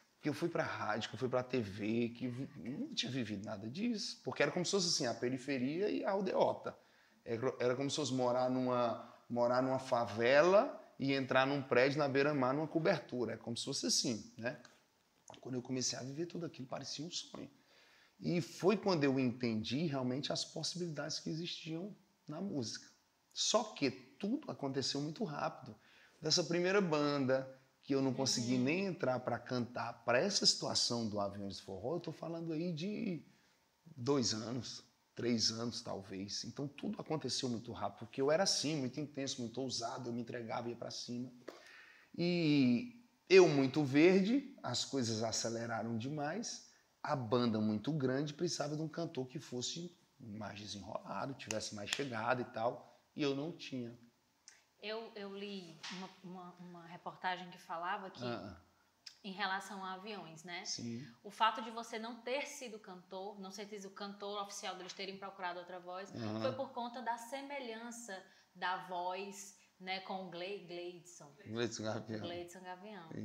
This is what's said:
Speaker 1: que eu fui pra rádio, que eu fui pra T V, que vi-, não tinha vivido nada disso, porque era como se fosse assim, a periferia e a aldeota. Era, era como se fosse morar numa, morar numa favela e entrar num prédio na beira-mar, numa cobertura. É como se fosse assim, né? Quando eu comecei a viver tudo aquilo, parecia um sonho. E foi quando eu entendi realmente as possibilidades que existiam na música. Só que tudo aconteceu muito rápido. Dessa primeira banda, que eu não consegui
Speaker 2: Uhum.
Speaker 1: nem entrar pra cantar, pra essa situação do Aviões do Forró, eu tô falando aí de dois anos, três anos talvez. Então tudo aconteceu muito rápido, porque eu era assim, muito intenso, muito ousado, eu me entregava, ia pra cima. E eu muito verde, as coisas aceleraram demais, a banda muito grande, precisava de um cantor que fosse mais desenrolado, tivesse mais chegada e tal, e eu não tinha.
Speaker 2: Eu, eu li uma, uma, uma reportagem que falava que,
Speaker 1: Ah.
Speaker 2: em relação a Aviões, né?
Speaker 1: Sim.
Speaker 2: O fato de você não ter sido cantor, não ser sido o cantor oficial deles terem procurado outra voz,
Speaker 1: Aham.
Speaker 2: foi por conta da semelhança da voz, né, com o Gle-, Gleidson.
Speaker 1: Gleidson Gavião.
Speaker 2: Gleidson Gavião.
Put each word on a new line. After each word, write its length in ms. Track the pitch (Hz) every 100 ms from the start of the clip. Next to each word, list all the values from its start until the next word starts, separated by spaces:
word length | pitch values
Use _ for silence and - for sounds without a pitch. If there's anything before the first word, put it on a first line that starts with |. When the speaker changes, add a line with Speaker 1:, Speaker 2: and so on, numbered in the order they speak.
| _ _
Speaker 1:
que 80 | 151
eu 40 |
fui 160 | 135 170
pra 140 | 165
rádio, 460 | 120 107 107 110 -
que 60 | 113
eu 40 |
fui 100 | 127
pra 140 | 127
T 160 | 127 131
V, 480 | 104 101 107 113 120 117
que 100 | 127
vi-, 420 | 120 135 - 92
não 260 | 147 302 247
tinha 160 | 247
vivido 340 | 131 107 101 107
nada 240 | 107 110
disso, 520 | 151 240 214 - -
porque 180 | - -
era 100 | 147
como 140 | 180 170
se 60 |
fosse 160 | 196 170
assim, 180 | 151 127
a 80 |
periferia 760 | 113 123 131 - 135 127 160 208
e 140 | -
a 80 | 254
aldeota. 640 | 196 190 - 127 110 - - - _ _ _
Era, 320 | - 113 127 -
era 160 | 123 127
como 140 | 139
se 40 | 143
fosse 160 | 131
morar 360 | 131 123 123 127
numa, 640 | 127 127 123 117 107 - - -
morar 320 | 120 120 123
numa 160 | 131 131
favela 1040 | 131 123 113 107 117 143 170 196 285 - - -
e 160 | 135
entrar 320 | 139 127 131 135
num 160 | 143
prédio 380 | - 120 139 143
na 80 | 143
beira-mar, 480 | 135 143 147 127 143
numa 120 | 156
cobertura. 680 | 170 156 147 - 123 110
É 40 | 110
como 180 | - 117
se 100 | -
fosse 200 | 139 262
assim, 480 | - 160 107 - -
né? 240 | 117 147 - - _ _ _ _ - -
Quando 140 | 127 127
eu 60 |
comecei 380 | 123 127 123 127
a 20 |
viver 240 | 127 139 175
tudo 220 | 175 165
aquilo, 200 | - 131
parecia 380 | 160 - - 165
um 60 |
sonho. 400 | - - - - - _ - - - _ _
E 220 | 151 175
foi 360 | - - 170 214
quando 260 | 208 170
eu 160 | 143 131
entendi 680 | 127 - 120 110 107 127 170
realmente 480 | 135 127 131 147
as 100 | 165
possibilidades 760 | - 165 151 170 175 143 151 -
que 100 | 170
existiam 680 | 160 170 - 160 160 202 - _ _ -
na 140 | 156
música. 460 | 196 147 110 - - _ _ _ _
Só 320 | - - 214
que 280 | 226 - 277
tudo 580 | - - - 202 285 -
aconteceu 520 | 135 139 135 127 139
muito 220 | 147 147
rápido. 520 | 196 151 156 - 127 107 - - - _
Dessa 240 | 151 170
primeira 380 | 160 170 175 196
banda, 800 | 185 151 147 143 127 131 135 - _ _
que 100 | -
eu 80 | 135
não 120 | 135
consegui 420 | 127 131 - 117 127
Speaker 2:
Uhum. 80 |
Speaker 1:
nem 220 | 127 175 196
entrar 340 | 165 131 123
pra 180 | - 117
cantar, 640 | - 123 113 - 113 - -
pra 120 | 123
essa 260 | 196 196 202
situação 600 | - 139 - - 120 110
do 120 | 104
Aviões 380 | 101 101 98 90
do 60 |
Forró, 340 | - 95 113 165
eu 20 |
tô 120 | 165
falando 400 | 151 160 165 165
aí 220 | 156 180
de 500 | 156 185 214 226 160 - _ _ _ _ _ -
dois 480 | - 120 143 104
anos, 500 | 107 110 127 - - - _ _
três 380 | - 120 117 110
anos 300 | 113 120 -
talvez. 600 | - 98 95 95 101 - 113
Então 220 | - 143
tudo 320 | - 208 220
aconteceu 480 | - 156 127 - 127
muito 240 | 113 120
rápido, 280 | 104 104 -
porque 200 | 117 -
eu 120 | 139
era 100 | 160
assim, 340 | 190 - 139 156
muito 240 | 127 139
intenso, 420 | 147 - 135 -
muito 200 | 117 127
ousado, 480 | 131 - 135 131 123
eu 40 |
me 80 | 117
entregava, 460 | 117 123 113 117 117
ia 80 | 117
pra 140 | 123
cima. 420 | - - 120 131 - - - - - - - - -
E 880 | 175 175 160 147 127 120 - - - _ _
eu 180 | 190 175
muito 360 | 143 135 156
verde, 720 | 143 143 170 190 190 269 269 -
as 220 | - 120 -
coisas 360 | 139 113 110
aceleraram 720 | 113 107 - 117 117 113 113 113
demais, 720 | 131 151 147 196 226 - - - _ _
a 120 | - 147
banda 440 | 113 123 120 107
muito 320 | 107 107 120
grande, 420 | 156 131 131 151
precisava 420 | - 175 - 147 151
de 60 |
um 60 | 156
cantor 400 | 170 165 131 131
que 120 | 156
fosse 560 | - 123 120 165 175 - _ _
mais 400 | 117 104 101 101
desenrolado, 720 | 104 104 92 - 165 98 135
tivesse 420 | 131 - 107 - 107
mais 140 | 104
chegada 520 | - 143 113 117 123
e 40 | 117
tal, 540 | 117 117 - - - _ -
e 60 |
eu 140 | 143 139
não 160 | 156
tinha. 460 | 170 - 131 117 120 - _ _ _ - - _ _
Speaker 2:
Eu, 300 | 208 220 226 214
eu 200 | 202 196
li 440 | 202 196 170 156 -
uma, 160 | 185 185 -
uma, 300 | 180 185 180 180
uma 260 | 175 175 165
reportagem 640 | 175 180 151 185 180 180
que 80 | -
falava 540 | - 170 175 202 190
que, 120 | 135
Speaker 1:
Ah. 380 | 123 117 98 87 - _ _ _ - -
Speaker 2:
em 80 | 202
relação 520 | 185 196 196 - 202
a 100 | 185
Aviões, 500 | 185 208 202 160 160
né? 200 | 175 175 208
Speaker 1:
Sim. 380 | - 117 117 143 -
Speaker 2:
O 80 | 208
fato 320 | - 226 226
de 80 | 233
você 260 | 226 226 226
não 240 | 226 240
ter 240 | 247 277 269
sido 320 | - 247 208
cantor, 640 | - 180 175 190 196 208
não 100 | 190
ser 160 | 190 208
sido 200 | 214 196
o 40 |
cantor 520 | - 202 202 202 208
oficial 320 | 202 - 202 180
deles 180 | 180
terem 240 | - 190 196
procurado 400 | 196 190 180 175
outra 220 | 175 180
voz, 340 | 175 185 202
Speaker 1:
Aham. 280 | 151 104 214
Speaker 2:
foi 120 | 254
por 180 | 254 262
conta 300 | 247 240 247
da 160 | 226 233
semelhança 1040 | - 269 277 285 240 220 240 226 - 190 - - _
da 320 | 180 185 185 170
voz, 720 | 180 180 185 202 202 - - _ _
né, 220 | 185 190
com 260 | 190 190 185
o 20 |
Gle-, 360 | 170 180 202 170
Gleidson. 680 | 175 175 175 156 - 147 - 107
Speaker 1:
Gleidson 360 | 113 117 113
Gavião. 360 | 107 107 104 113
Speaker 2:
Gleidson 420 | - 175 175 185
Gavião. 480 | 180 180 208 202 165 -